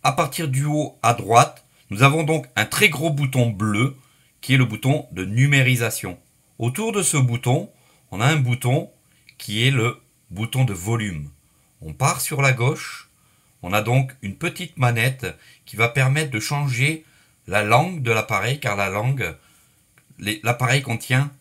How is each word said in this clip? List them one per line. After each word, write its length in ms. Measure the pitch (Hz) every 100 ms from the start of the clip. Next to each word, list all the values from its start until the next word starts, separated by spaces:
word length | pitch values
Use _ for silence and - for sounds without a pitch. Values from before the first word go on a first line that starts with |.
à 100 | 151
partir 360 | 135 151 - 160
du 160 | 131
haut 340 | 151 151 147 -
à 100 | 113
droite. 540 | 117 98 117 - - _ _ _
Nous 120 | 101
avons 200 | 139 156
donc 240 | 156 160 - -
un 80 |
très 240 | 107 - 208
gros 220 | 147 165
bouton 400 | 143 139 131 117
bleu 440 | 98 107 104 135 - _ _ _ _
qui 140 | -
est 20 | 131
le 80 |
bouton 420 | 117 104 131 151 -
de 140 | 85 95
numérisation. 920 | 110 139 143 127 123 117 - 95 87 _ _ _ _
Autour 340 | 117 135 220
de 100 | 208
ce 160 | 175 151
bouton, 520 | 127 117 - 139 190 _ _ _ _
on 120 | 95
a 40 | 123
un 100 | 156
bouton 540 | 123 123 123 139 - _ _ _ - _
qui 320 | - 104 127
est 20 |
le 280 | 139 113 - _ _ _
bouton 340 | 87 113 127
de 80 | 127
volume. 580 | 92 90 117 104 80 73 - _ _ _ _
On 100 | 80
part 300 | 76 135 151
sur 180 | - 139
la 140 | 139
gauche. 560 | 127 123 160 - - - _ _ _ _ _
On 140 | 87
a 80 | 104
donc 320 | 107 127 131 -
une 160 | 101 98
petite 400 | 170 170 180 -
manette 480 | 127 117 123 131 92 - - - -
qui 100 | 98
va 140 | 117
permettre 400 | 143 131 143 156
de 100 | 110
changer 640 | - 143 143 120 139 160 _ _ _ _ -
la 160 | 98
langue 380 | 104 120 170 180
de 120 | 120
l'appareil, 480 | 113 - 104 107 143
car 160 | 117 101
la 120 | 98
langue, 480 | 98 120 139 90 76 _ _ _ _ _ _ _ -
les, 220 | 98 107
l'appareil 380 | 113 - 123 139
contient 500 | 131 113 - 131 143 -